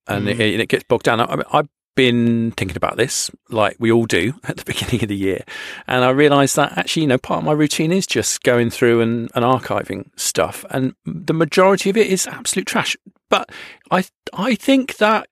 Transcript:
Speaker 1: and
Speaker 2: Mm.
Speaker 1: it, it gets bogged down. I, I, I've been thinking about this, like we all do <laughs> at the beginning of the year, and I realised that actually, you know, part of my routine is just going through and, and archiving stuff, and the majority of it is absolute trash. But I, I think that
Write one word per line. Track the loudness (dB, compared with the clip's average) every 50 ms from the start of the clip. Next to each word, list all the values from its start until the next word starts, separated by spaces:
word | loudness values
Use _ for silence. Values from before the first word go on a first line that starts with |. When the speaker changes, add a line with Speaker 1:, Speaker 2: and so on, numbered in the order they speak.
| _
Speaker 1:
and | -6 -4 -4 -2
Speaker 2:
Mm. | -2 0 0
Speaker 1:
it, | 0 0 2 0
it | 0 0
gets | -2 -2 0
bogged | 0 -2 0 2
down. | 0 2 2
I, | 0
I, | -2 -2 -6 -4 0 0 0
I've | 0 -2 _ _ _ _ 0
been | 2 2 4 4 2 2 2 2 0 -2 -2
thinking | -4 -4 -6 -6 -4
about | -4 -4 -4 0
this, | -2 -2 -2 -2 -6 -6 -8 -10 _ _ -6
like | 0 0 0 0 0 0
we | 2 4
all | 4 4 2
do | 2 0 0 0 0 -4 -6
<laughs> | -10
at | -10 -10
the | -8 -8
beginning | -8 -8 -6 -4 -4 -2 -2 -2
of | -4
the | -4
year, | -2 -2 -2 -2 -4 -6 -12 -14 -14 -14 -14 -16 -14 -6
and | -2 0 2 2
I | 2
realised | 4 6 6 6 6 6 4 4 2
that | 0 0 0 -2
actually, | -6 -4 -2 -2 0 2
you |
know, | 2 2
part | 0 0 -2 -4 -2
of | 0
my | 0 2
routine | 2 2 0 0 -2 0 0
is | 0 0 -2
just | -2 -2 -2 -2 -2 -4 0 2
going | 2 4 4 2 0
through | 0 2 2 4 4 4
and, | 2 0 -2 -4 -6 -4 -2
and | 0 2
archiving | 2 2 2 0 -2 -4 -4 -4 -4 -8 -10 -10 -14 _ -8
stuff, | -8 -4 0 0 -2 -2 -2 -12 -12 -6
and | -4 -2 -2 -4 -6 _ -12
the | -10 -10 -8 -4 -4 -2
majority | -2 -2 0 2 4 4 4 4 2 0 -2
of | 0
it | 0 0
is | 0 0 -2 -2
absolute | -6 -10 -10 -8 -4 -4 -4 -4
trash. | -2 -4 -4 -2 -2 -6 _ _ -20 _ _ _ -2
But | -2 -2 -2 -6 -14 -18 -18 -20 -20 _ _ -2
I, | -2 -2 -2 -4 _ _ -16 -12 -8
I | -4 -2 -2 -2
think | 0 2 2 2 2 2 -2 -2
that | 0 2 2 2 0 -2 _